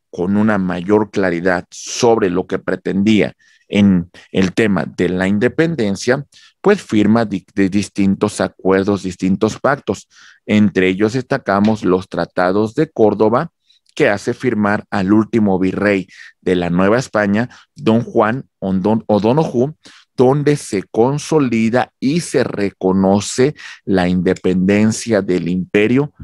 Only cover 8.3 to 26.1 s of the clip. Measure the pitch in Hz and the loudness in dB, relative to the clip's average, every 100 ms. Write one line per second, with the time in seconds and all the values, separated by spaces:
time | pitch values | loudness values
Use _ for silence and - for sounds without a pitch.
8.3 | - 95 _ 92 95 98 98 92 - 95 | 0 -4 _ 0 2 2 -2 -4 -4 -2
9.3 | 95 110 - 127 139 - 98 - - - | 0 -2 0 -2 -2 -4 -8 -8 -20 -20
10.3 | _ - 107 104 95 92 95 107 127 - | _ -2 2 2 2 0 2 0 -2 -4
11.3 | 139 - 98 104 107 90 92 98 85 - | -4 0 2 2 0 0 0 -2 -6 -4
12.3 | - 90 101 107 139 156 - 107 104 110 | -2 0 0 -2 -2 -4 2 2 4 0
13.3 | 123 170 _ _ _ _ - 135 101 - | 0 -4 _ _ _ _ 0 0 0 -4
14.3 | 120 127 107 104 104 - 101 92 107 107 | -4 -4 0 0 -2 -4 -2 2 2 2
15.3 | 117 104 92 92 87 101 98 87 - - | 0 0 0 0 0 0 0 -4 -16 -20
16.3 | _ - 90 85 87 98 120 - 107 104 | _ -2 -2 0 0 2 0 0 -2 0
17.3 | 101 123 - _ - 127 113 107 117 107 | 0 -2 -10 _ -4 0 0 0 0 0
18.3 | 131 - - 95 95 98 110 - 104 107 | -2 -10 -8 -4 0 0 0 0 0 2
19.3 | 143 160 117 139 - - - _ - 123 | 0 0 -2 -2 -6 -20 -20 _ 2 2
20.3 | 147 143 147 - 98 - - 123 147 - | 4 0 -2 -2 -6 -4 0 0 0 -4
21.3 | 160 131 113 113 120 - - 127 170 - | -2 -2 0 0 0 -4 -4 -4 -2 -2
22.3 | 131 117 - 101 - 92 95 95 101 - | -2 -2 -4 -6 -2 0 2 2 2 0
23.3 | - 135 - - - - 95 90 90 87 | 0 0 -2 -18 -14 -2 0 0 0 0
24.3 | 90 92 92 92 104 110 107 113 104 98 | 0 0 0 2 2 2 0 -2 -2 0
25.3 | 90 82 92 87 104 107 127 147 | -2 -2 -4 -2 0 2 0 -2